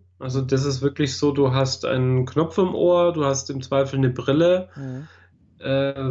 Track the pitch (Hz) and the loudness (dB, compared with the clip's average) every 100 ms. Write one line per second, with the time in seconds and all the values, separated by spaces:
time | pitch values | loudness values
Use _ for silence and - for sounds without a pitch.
0 | _ - 131 131 131 135 139 135 139 139 | _ -12 -6 -4 -2 0 0 -2 -2 -2
1 | 143 - 147 139 135 131 131 - - 131 | -4 0 0 2 2 2 0 -2 -2 0
2 | 127 127 127 143 165 - 185 - 175 175 | 2 0 0 0 0 0 0 2 2 4
3 | 175 160 143 135 - 135 - 135 135 135 | 2 2 0 -2 -4 -8 -2 0 0 2
4 | 131 127 123 143 170 180 185 - 135 127 | 0 0 0 4 4 2 0 -12 -12 -12
5 | 156 - _ _ _ _ - 135 139 139 | -14 -20 _ _ _ _ -4 0 -2 -2
6 | 131 | -4